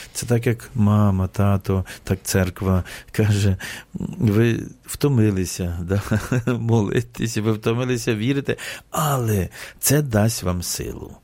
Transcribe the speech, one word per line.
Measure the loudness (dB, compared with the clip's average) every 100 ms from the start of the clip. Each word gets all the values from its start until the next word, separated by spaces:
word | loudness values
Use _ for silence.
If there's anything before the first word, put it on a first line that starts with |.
| -12
Це | -8 -2
так, | 0 0
як | -2 -4
мама, | 0 4 6 4 2 0
тато, | 2 2 2 2 -2 -2 -8
так | -4 -4
церква | 0 0 0 -2 0 0 0 -10 -8
каже: | 0 2 4 2 0 -4 -14 -12 -10 -8 -2
«Ви | 2 4 2 2 -4 -14 -14
втомилися, | -2 0 4 4 2 -2 -4 -4 -4
да, | -2 -2 0 -2 0 -2 0
<laughs> |
молитися, | -2 2 2 2 0 -2 -4 -4 -2
ви | 0
втомилися | 0 0 0 0 -2 -2
вірити, | -2 0 -2 -2 -6 -6 -14 -8
але | -2 0 0 0 0 -2 -6 -18 -4
це | 0 2
дасть | 2 2 2 2
вам | -2 -2
силу». | -4 -6 -8 -10 -14 -18